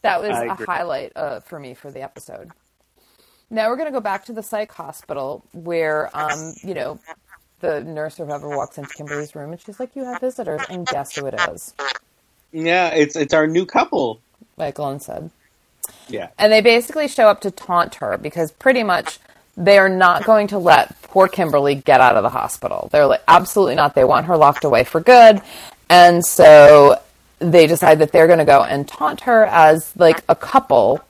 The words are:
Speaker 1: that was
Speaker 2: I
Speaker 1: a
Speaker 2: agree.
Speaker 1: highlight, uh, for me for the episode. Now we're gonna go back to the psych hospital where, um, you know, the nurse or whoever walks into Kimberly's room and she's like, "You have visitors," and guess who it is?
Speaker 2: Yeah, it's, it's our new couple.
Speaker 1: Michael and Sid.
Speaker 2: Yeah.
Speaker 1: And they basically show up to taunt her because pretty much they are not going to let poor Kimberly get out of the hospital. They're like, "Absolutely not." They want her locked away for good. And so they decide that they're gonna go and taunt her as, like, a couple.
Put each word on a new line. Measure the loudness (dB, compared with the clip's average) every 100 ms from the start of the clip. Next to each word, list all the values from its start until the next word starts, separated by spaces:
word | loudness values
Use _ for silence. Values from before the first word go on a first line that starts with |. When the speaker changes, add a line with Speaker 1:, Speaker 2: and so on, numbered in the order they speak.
Speaker 1:
that | -6 -6
was | -8
Speaker 2:
I | -10 -10
Speaker 1:
a |
Speaker 2:
agree. | -12 -10
Speaker 1:
highlight, | -10 -8 -10 -12 -14
uh, | -12 -12
for | _ -20
me | -20
for | -20 -20
the | -20
episode. | -20 -20 -20 -20 -20 _ _ _ _ _ _ _ _ _ _
Now | -6 -6
we're | -6
gonna | -8
go | -8
back | -8 -10 -12
to |
the | -18
psych | -12 -12 -12
hospital | -16 -20 -20 _ -12 -12 -14 _
where, | -20 -10 -6 -4 -6 -8 -10
um, | -10 -10 -14 -18
you | -16 -12
know, | -12 -14 _ -20 _ _ _ _
the | -10 -10
nurse | -12 -14 -14 -14
or | -14
whoever | -14 -12 -12
walks | -12 -16
into | -20
Kimberly's | -20 -14 -14 -14 -18
room | -18
and | -20
she's | -20 -18
like, | -18 -16
"You | -16
have | -10
visitors," | -12 -10 -12 -12 -12
and | -12 -12
guess | -12 -12 -12
who | -12
it | -10 -10
is? | -10 -20 -14 -14 -14 _ _ _ _ _
Speaker 2:
Yeah, | -10 -4 -2 -2
it's, | -2 -4 -4
it's | -4
our | -2 -2
new | -4 -4
couple. | -4 -4 -6 -8 -10 _ _ _ _
Speaker 1:
Michael | -12 -10 -12
and | -12
Sid. | -16 -16 -16 _ _ _ _ _ -20 _ _
Speaker 2:
Yeah. | -16 -16 -2
Speaker 1:
And | 0
they | 2
basically | 2 0 -2 -10 -8
show | 0 0
up | 0
to | -8
taunt | -14 -6 -4 -4 -8
her | -10 -8
because | -10 -10 -10
pretty | _ -2 -2
much | -2 -4 -6 -16 _ _ _ -4
they | 2 4
are | 4
not | 2 0 0
going | 0 0 0
to | -4
let | 2 2 2 -10
poor | -6 0 0
Kimberly | 0 -2 -2 -2 -4
get | 2 4
out | 4 2
of |
the | -2
hospital. | -6 -10 -10 -10 -10 -4
They're | 0 0
like, | 0 2
"Absolutely | 2 2 -2 -2 -2
not." | -2 0
They | 0
want | 0 -2
her | 2
locked | 2 2
away | -2 0 0
for | -2
good. | 4 8 8 6 -4 -20 -20 _ _
And | 6 6 4 -4
so | 4 8 10 10 8 6 2 _ _ _ _
they | 0 4 4
decide | 2 2 2
that | 2
they're | 2 4
gonna | 4 4
go | 2
and | 2 -6 -8
taunt | -8 -8 -6
her | -2 2 2
as, | 4 4 4 -4 0
like, | 2 2 -4
a | -4
couple. | 0 -2 0 0 0 -2 _